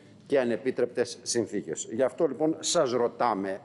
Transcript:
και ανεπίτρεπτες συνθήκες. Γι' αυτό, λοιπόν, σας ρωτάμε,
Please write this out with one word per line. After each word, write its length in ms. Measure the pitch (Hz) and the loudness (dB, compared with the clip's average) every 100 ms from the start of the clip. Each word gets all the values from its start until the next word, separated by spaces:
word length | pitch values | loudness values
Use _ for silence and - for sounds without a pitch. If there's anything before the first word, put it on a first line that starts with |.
| - - - | -20 -20 0
και 140 | 147 | 2
ανεπίτρεπτες 760 | 120 110 131 - 120 - 117 - | 2 0 -2 -2 -2 0 -2 -4
συνθήκες. 680 | - 120 101 101 80 76 - | -4 -2 -2 -4 -6 -8 -6
Γι' 120 | 113 | 0
αυτό, 240 | 131 - 165 | 0 2 -2
λοιπόν, 300 | 123 156 160 | 2 0 0
σας 300 | - 175 143 | 0 2 2
ρωτάμε, 680 | 123 117 - 123 101 98 95 | 2 0 2 2 2 -2 -6